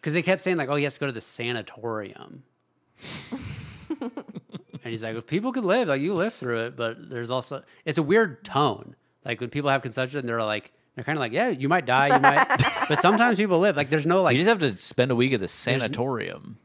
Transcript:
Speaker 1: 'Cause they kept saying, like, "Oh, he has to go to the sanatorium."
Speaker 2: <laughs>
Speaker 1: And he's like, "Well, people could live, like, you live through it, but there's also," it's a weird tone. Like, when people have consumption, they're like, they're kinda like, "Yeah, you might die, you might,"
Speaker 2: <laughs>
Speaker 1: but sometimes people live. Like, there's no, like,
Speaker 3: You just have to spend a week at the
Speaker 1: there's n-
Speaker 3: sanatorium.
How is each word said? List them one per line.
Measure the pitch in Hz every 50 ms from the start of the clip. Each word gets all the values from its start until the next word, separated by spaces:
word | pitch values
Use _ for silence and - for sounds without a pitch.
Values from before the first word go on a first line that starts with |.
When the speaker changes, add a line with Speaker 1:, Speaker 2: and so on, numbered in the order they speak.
Speaker 1:
'Cause | - 156 151
they | 175 165
kept | 180 190 185
saying, | - 190 180 170
like, | 143 127
"Oh, | 143
he | 147 143
has | 143 135
to | -
go | 147
to | 139 127
the | 113
sanatorium." | - - - - 120 117 123 117 107 - - - 107 117 113 107 104 92 - - - - - - - _ _ _ _ _ _ _ _ _ _ _
Speaker 2:
<laughs> | - - - - - - - 269 - - - - - - - - - - 330 -
Speaker 1:
And | - 269 - - - - 214 - - _ - - - _ - - _ 117 113
he's | 110 110
like, | 113 110
"Well, | 117 113
people | _ 147 180 208 262 233
could | 269 233
live, | 180 185 240 247 175
like, | 139 135
you | 139 175 202
live | 170 175 220 226
through | - - 127 117 113 113
it, | 120 -
but | 131 117 113 117 110 110 113
there's | 131 120 120 113
also," | 123 131 123 - 143 135 - _ - _ _
it's | 160 156 165
a | 156
weird | 139 180 220 226 190 139 - -
tone. | - - 135 147 139 104 - - - - _ _ _ _ _ _
Like, | - 120 110
when | 123 117
people | - 143 143 143
have | 135 135 131
consumption, | 131 110 131 131 127 135 147 131
they're | 120 117 117 113
like, | 107 107 107 - - _ _ _ _ _
they're | - 120
kinda | - 151 156
like, | 131 117 110
"Yeah, | 151 226 254
you | 202 131 135 139
might | 165 180 165
die, | 117 123 131 139 143 -
you | -
might," | 135 139 143 - 262 -
Speaker 2:
<laughs> | 277 240 - 254 - - 262 -
Speaker 1:
but | 156 143
sometimes | - 175 208 208 233 247 233 180
people | 208 208 180 165
live. | 180 208 175
Like, | 139 147 131
there's | 147 156 143
no, | 160 175 190 190
like, | 165 123
Speaker 3:
You | 131 170
just | 202
have | 233 202
to | 165 135 101 92
spend | - - - - 123 135
a | 131
week | 117 123 131 135
at | 117
the | 95
Speaker 1:
there's | 87 - - -
n- | - 120 135
Speaker 3:
sanatorium. | 123 107 - - 120 135 131 113 - 50 - - - - 110 - _